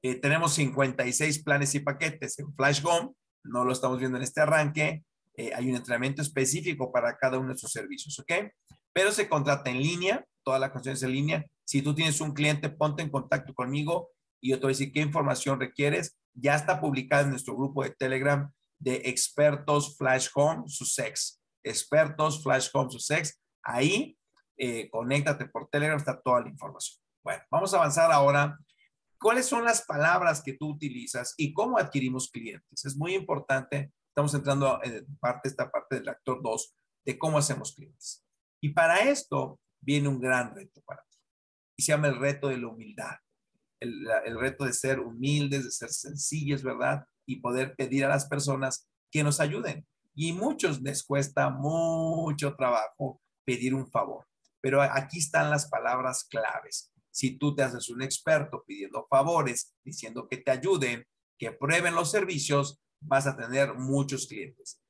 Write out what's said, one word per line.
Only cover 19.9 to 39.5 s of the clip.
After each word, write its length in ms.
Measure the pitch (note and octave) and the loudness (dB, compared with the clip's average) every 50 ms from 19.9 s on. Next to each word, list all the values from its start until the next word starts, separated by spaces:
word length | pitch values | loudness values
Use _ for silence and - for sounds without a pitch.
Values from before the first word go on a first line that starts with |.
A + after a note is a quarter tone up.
| - | -6
Flash 320 | - C#3 C3 C3 C3 B2+ - - | -2 2 2 2 2 2 0 2
Home 300 | C#3+ C#3+ D3+ E3 D#3+ - | 4 4 4 4 0 -6
Sussex. 760 | D3+ C#3+ - - - - - A#2+ A2 - - - - - _ _ _ _ _ | -10 -10 -6 -4 -4 -2 -2 -4 -4 -4 -4 -6 -6 -8 _ _ _ _ _
Expertos 800 | _ - A2 - - - D3 D#3 D#3+ D3 D3+ - D3+ D#3 - - | _ -4 -4 -4 -2 2 4 4 4 4 2 0 0 0 0 -2
Flash 260 | - C3+ C3 C3 C3 - - | 0 2 2 2 2 0 0
Home 160 | C#3 C3+ B2 | 0 0 0
Sussex. 500 | - - - - D3 E3 E3+ D#3 - _ _ _ _ _ | -4 -8 -4 -2 0 0 -2 -4 -8 _ _ _ _ _
Ahí, 560 | - A#2 A#2 B2 C#3 D#3+ G3 A3+ D4+ - - _ _ _ _ _ _ _ _ - | -8 -4 0 2 4 4 4 2 0 -4 -10 _ _ _ _ _ _ _ _ -6
eh, 320 | C3+ B2 A#2 A#2 G#2 - | -4 -4 -4 -4 -8 -6
conéctate 560 | - A2+ A#2+ B2 C#3 C#3+ C#3+ D#3 C#3+ - - | -6 -4 -2 2 0 2 2 2 0 -2 -4
por 220 | - _ C3+ C#3+ _ | -8 _ -10 -6 _
Telegram, 280 | - D3 D3 D#3 D#3 | 0 0 2 2 0
está 240 | D3 D3 - - - | 0 -2 -4 -6 -4
toda 220 | _ C3 B2 A#2+ | _ 2 2 2
la 60 | A#2 - | 2 -2
información. 500 | - C#3+ - - - - - - - _ _ _ _ _ | -12 -14 -14 -14 -10 -10 -10 -10 -12 _ _ _ _ _
Bueno, 200 | _ - - - - _ | _ -8 -8 -8 -6 _
vamos 240 | - D#3+ F#3+ F#3+ G3 | 0 0 2 4 4
a 40 | F3+ | 4
avanzar 340 | D#3+ D3 C#3+ D#3+ E3 E3 | 4 4 6 6 6 6
ahora 440 | D#3 C#3+ C#3+ C#3 C#3+ C#3+ C#3+ D3 D3 - - _ _ _ _ _ _ _ _ _ _ _ | 8 8 6 6 6 6 4 2 -2 -8 -18 _ _ _ _ _ _ _ _ _ _ _
¿Cuáles 280 | - G#3+ A#3 B3+ B3+ | 4 4 4 4 2
son 180 | - C#4 A#3+ A#3 | 2 0 2 2
las 180 | A#3 A3+ A3+ | 2 2 2
palabras 600 | - - D3+ D3 D3+ E3 F3 F#3 F3+ E3+ D#3 C#3+ | 0 -2 0 2 4 4 4 4 4 2 2 0
que 100 | - C#3 | -4 -8
tú 160 | C3 - D3+ D3+ | -8 -6 -6 -6
utilizas 680 | D3 D3+ D3+ C#3+ B2 B2 A#2+ - - B2 B2 - - | -6 -6 -8 -8 -8 -8 -10 -8 -8 -6 -6 -8 -4
y 160 | - D#3 C#3+ | -2 -2 -2
cómo 260 | D#3 F#3+ A3 B3 B3+ G#3+ | 0 0 0 2 2 2
adquirimos 520 | F#3 - - C#3 B2+ B2+ B2+ B2+ - - | 0 2 0 0 0 0 -2 -4 -6 -8
clientes? 540 | - A#2+ A2+ A2+ G#2+ - _ _ - - - | -10 -12 -12 -12 -14 -14 _ _ -12 -10 -8
Es 120 | C#3 C3+ | -8 -6
muy 180 | C#3+ D#3 F3 F#3 | -4 -2 -2 -2
importante. 760 | G3 - - E3 C#3+ - - C3+ C3+ B2+ - C#3 C#3+ C#3+ - _ _ _ _ | -2 -2 -2 -4 -4 0 0 0 0 0 -2 -4 -4 -4 -6 _ _ _ _
Estamos 260 | _ C#3+ D3 D3 C#3+ | _ 0 0 2 0
entrando 460 | D3 - C#3+ C#3 C#3 C#3 C3+ B2 - | 0 0 2 2 4 4 2 2 0
en 340 | - B2 A2+ G#2+ - - - | -2 -6 -8 -8 -12 -14 -12
parte, 320 | - - A#2+ B2 - - C3+ | -4 -2 -2 -2 -2 -4 -6
esta 220 | C#3 - B2+ - | -4 -4 -6 -2
parte 260 | - D3 - _ C3+ | -4 -6 -4 _ -6
del 120 | A#2+ - - | -6 -4 -8
actor 340 | - _ _ C#3 B2+ B2+ | -10 _ _ -4 -4 -2
dos 320 | - A2+ A2+ A2 - - _ _ _ _ _ _ _ | -2 -2 -2 -2 -4 -8 _ _ _ _ _ _ _
de 140 | C3+ C3 - | -8 -6 -2
cómo 200 | - D#3+ D#3 D3 | -2 2 2 2
hacemos 360 | C#3+ - D3 - - - - | 2 2 -2 -4 -6 -12 -14
clientes. 500 | - - - _ _ - - - _ _ _ _ _ _ _ _ _ | -14 -20 -20 _ _ -16 -16 -16 _ _ _ _ _ _ _ _ _
Y 100 | - D3 | -6 0
para 300 | D3 E3+ E3 E3 E3+ F#3+ | 2 4 4 6 6 4
esto 600 | A#3 C4+ C#4+ C#4 - _ D3 C3+ C3 C#3+ | 4 4 2 0 -2 _ -4 -4 -4 -4